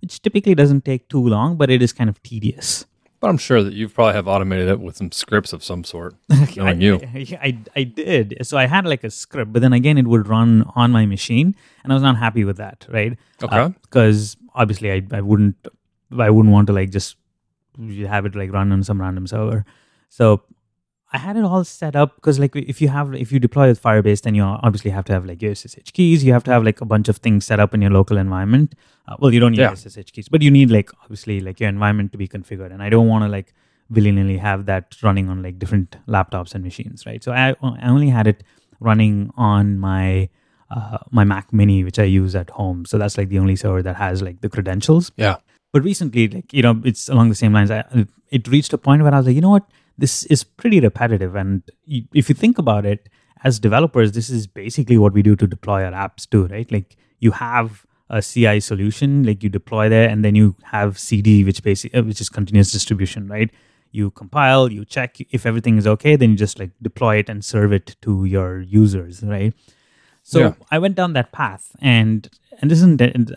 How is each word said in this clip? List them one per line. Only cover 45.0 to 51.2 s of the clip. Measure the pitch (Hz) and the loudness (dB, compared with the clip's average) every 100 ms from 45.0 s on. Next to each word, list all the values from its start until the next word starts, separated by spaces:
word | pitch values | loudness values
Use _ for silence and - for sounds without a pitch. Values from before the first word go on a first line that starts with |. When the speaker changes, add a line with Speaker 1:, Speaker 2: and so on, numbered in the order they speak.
| 170 - | 0 -2
Speaker 2:
Yeah. | 107 87 _ _ _ | -2 -4 _ _ _
Speaker 1:
But | 143 | -2
recently, | 165 190 156 117 110 | -2 -4 -4 0 -2
like, | 95 - | -2 -8
you | 143 | 0
know, | 120 113 | 2 2
it's | 123 107 - | -2 -6 0
along | 131 117 | 2 2
the | 104 | 2
same | 110 | 2
lines. | 104 101 | 2 2
I, | 107 - 123 104 _ - | -2 -4 -2 -2 _ -6
it | 135 110 | -6 0
reached | 139 - | 0 0
a | 143 | -2
point | 139 147 | 2 4
where | 147 | 4
I | 139 | 2
was | 127 | 2
like, | |
"You | 131 | 2
know | 185 | 4
what? | 202 - _ _ - | 2 0 _ _ -4
This | 135 - - | -4 -2 -2
is | 156 | -2
pretty | - _ 240 202 | -2 _ 0 2
repetitive." | 113 - 120 107 | 2 0 -2 -2